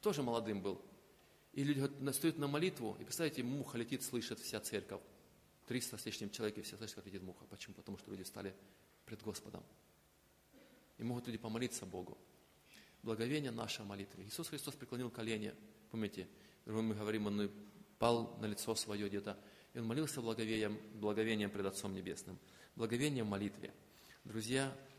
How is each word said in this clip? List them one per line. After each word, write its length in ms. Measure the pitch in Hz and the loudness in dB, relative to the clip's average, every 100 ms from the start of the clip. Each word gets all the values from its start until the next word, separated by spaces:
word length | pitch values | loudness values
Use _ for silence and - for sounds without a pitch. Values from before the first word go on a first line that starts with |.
тоже 200 | 214 151 | 2 4
молодым 380 | 123 117 107 101 | 4 4 4 2
был. 180 | 95 92 - - - - - - - | 0 -2 -6 -20 -20 -20 -20 -20 -6
И 100 | - | 2
люди 140 | 139 139 | 4 4
говорят, 220 | 139 139 | 2 2
настают 360 | 135 127 165 156 | 0 4 4 4
на 120 | 143 | 2
молитву, 500 | 147 180 - 113 101 | 4 2 2 -2 -4
и, 40 | |
представляете, 380 | 107 - 160 127 | -4 0 2 2
муха 360 | 120 143 131 117 | 0 0 0 -2
летит, 240 | 117 123 | 0 -2
слышит 360 | - 123 113 110 | 0 0 -2 -4
вся 200 | - 107 | -4 -2
церковь. 400 | - 101 - 95 - - - - - - - | 0 -2 -2 -6 -8 -20 -20 -20 -20 -12 -2
Триста 300 | 127 - 107 | -2 -2 -4
с 80 | |
лишним 260 | 110 - 104 | -4 -4 -4
человек, 280 | - 107 107 | 0 0 0
и 40 | |
все 140 | 107 104 | -6 -8
слышат, 200 | 110 - | -8 -8
как 100 | 98 | -8
летит 160 | 95 | -8
муха. 240 | 92 - - | -8 -10 -14
Почему? 280 | 101 - | -12 -12
Потому 220 | 95 - 98 | -10 -8 -8
что 140 | - | -6
люди 140 | 98 | -8
стали 300 | 92 101 95 - - - - - - | -8 -6 -6 -6 -14 -20 -20 -20 -12
пред 160 | 113 | -8
Господом. 420 | 107 101 - 87 - - - - - - - - - - - - - - | -6 -6 -6 -10 -12 -20 -20 -20 -20 -20 -20 -20 -20 -20 -20 -20 -20 -6
И 40 | |
могут 260 | 113 123 123 | -4 -2 -4
люди 100 | 110 | -4
помолиться 480 | 113 113 123 - 95 | -2 0 -2 -2 -6
Богу. 320 | 92 - - - - - - - - - - | -6 -8 -12 -18 -20 -20 -20 -20 -20 -20 -6
Благоговение 500 | 117 110 117 151 135 | -2 0 2 2 2
наше 300 | 113 113 - | 0 -2 -2
в 40 | 101 | -4
молитве. 380 | 98 98 - | -6 -6 -10
Иисус 240 | 98 - 165 | -8 -6 -4
Христос 260 | 147 - | -4 -6
преклонил 340 | - 123 123 123 | -8 -4 -2 -2
колени. 440 | 117 113 110 107 - - - - | -2 0 2 0 -6 -14 -20 -6
Помните, 380 | 113 104 - 92 - - - - | 0 0 -2 -8 -12 -20 -12 -2
мы 280 | 110 110 | 2 2
говорим, 320 | 107 107 110 104 | 2 2 2 4
Он 240 | 104 101 - - - - - | 2 2 -2 -14 -18 -18 4
пал 380 | 117 117 113 - | 6 6 4 -2
на 60 | |
лицо 300 | 110 101 - | -2 0 0
своё 340 | 110 - 104 101 | 0 0 0 0
где-то. 300 | 101 101 98 - - - | 0 -2 -6 -10 -20 -10
И 60 | 123 | -2
Он 80 | 113 | 0
молился 340 | 127 151 - | 2 2 0
благоговением, 580 | 113 113 110 110 107 107 - 107 | 0 2 4 4 4 0 -6 0
благоговением 540 | 104 104 110 107 101 | 4 6 6 6 4
пред 140 | 101 | 2
Отцом 300 | 98 - 101 | 0 0 -2
Небесным. 440 | 95 90 - - 90 - - - - | -2 -2 -4 -6 -10 -14 -20 -12 -2
Благоговение 480 | 110 120 147 135 | 0 4 4 4
в 40 | 107 | 2
молитве. 440 | 101 101 - - - - - - - | 2 0 -2 -10 -12 -20 -20 -20 -16
Друзья, 520 | - 110 110 131 135 127 - | -6 -4 2 4 2 -2 -12